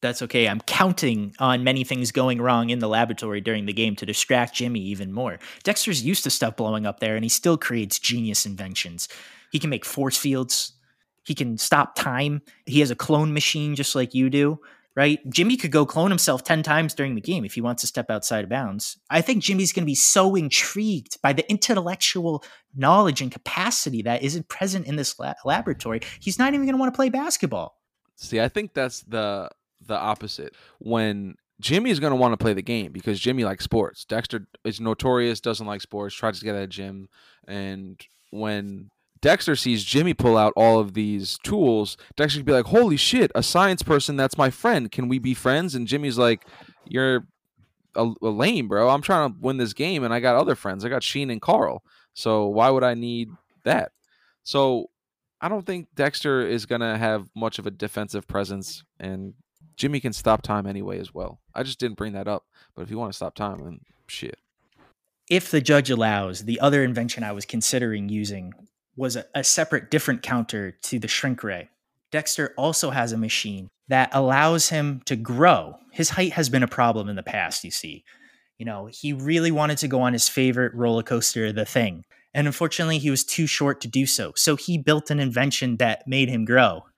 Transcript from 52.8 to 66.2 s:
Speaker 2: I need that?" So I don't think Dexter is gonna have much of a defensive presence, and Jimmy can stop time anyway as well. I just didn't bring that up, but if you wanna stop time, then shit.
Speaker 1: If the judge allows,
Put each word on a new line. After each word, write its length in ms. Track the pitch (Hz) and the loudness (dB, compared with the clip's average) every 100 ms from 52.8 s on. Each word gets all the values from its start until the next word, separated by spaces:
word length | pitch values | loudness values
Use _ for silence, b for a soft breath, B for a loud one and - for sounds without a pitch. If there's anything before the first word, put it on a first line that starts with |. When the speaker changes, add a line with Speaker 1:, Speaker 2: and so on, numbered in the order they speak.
Speaker 2:
I 80 | 123 | 2
need 380 | 117 120 117 113 175 _ _ | 0 -4 -6 -8 -12 _ _
that?" 280 | - 120 - _ _ _ _ _ | -2 0 -2 _ _ _ _ _
So 460 | - 139 135 123 - _ _ _ _ _ | -4 2 4 2 -2 _ _ _ _ _
I 80 | 170 | -6
don't 160 | 208 | -4
think 240 | 180 180 170 - | -6 -8 -10 0
Dexter 500 | 143 - 151 135 113 | 0 0 0 0 2
is 200 | 117 104 | -2 -2
gonna 320 | 120 117 110 | -2 -2 0
have 320 | 113 110 98 | 0 -2 -4
much 240 | - 113 - | -6 -6 -4
of 80 | 101 | -10
a 40 | |
defensive 580 | 95 104 - 104 101 - | -6 -8 -6 -6 -8 -4
presence, 560 | 98 101 98 92 - _ _ | -4 -4 -6 -10 -16 _ _
and 320 | 95 95 98 - _ _ _ _ | -10 -10 -10 -16 _ _ _ _
Jimmy 220 | 139 143 | -4 -2
can 140 | 123 | -6
stop 300 | 107 - 110 | -4 0 0
time 240 | - 104 98 | 0 -4 -4
anyway 340 | 98 98 95 | -8 -8 -10
as 120 | 92 | -10
well. 280 | - 90 80 _ | -10 -12 -12 _
I 80 | - | -10
just 180 | 135 127 | -8 -4
didn't 160 | 123 107 | -6 -6
bring 160 | 107 | -10
that 160 | 101 98 | -8 -6
up, 160 | 101 _ b b - | -6 _ b b -16
but 60 | |
if 80 | 90 | -12
you 80 | 107 | -8
wanna 160 | 113 | -8
stop 200 | 95 92 | -8 -10
time, 260 | - 104 92 | -6 -8 -8
then 160 | 76 82 _ _ _ | -14 -16 _ _ _
shit. 320 | - 62 - _ _ _ _ _ _ _ _ _ | -12 -12 -14 _ _ _ _ _ _ _ _ _
Speaker 1:
If 220 | 180 175 | 0 2
the 120 | 160 | 0
judge 280 | 131 147 135 | 6 4 4
allows, 540 | 120 110 104 | 2 2 2